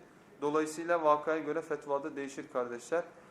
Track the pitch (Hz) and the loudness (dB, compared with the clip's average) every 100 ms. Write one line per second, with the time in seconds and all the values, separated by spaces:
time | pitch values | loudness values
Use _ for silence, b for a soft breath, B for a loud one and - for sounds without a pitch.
0 | B B B - 147 156 156 156 165 175 | B B B -4 0 2 0 -4 0 4
1 | 151 147 156 160 147 160 156 147 147 139 | 6 6 4 -2 0 -4 -2 -6 -2 -2
2 | 151 139 135 156 135 127 123 120 - 165 | -2 -6 -8 -8 -6 -4 -2 -6 -2 -2
3 | 170 B B | -2 B B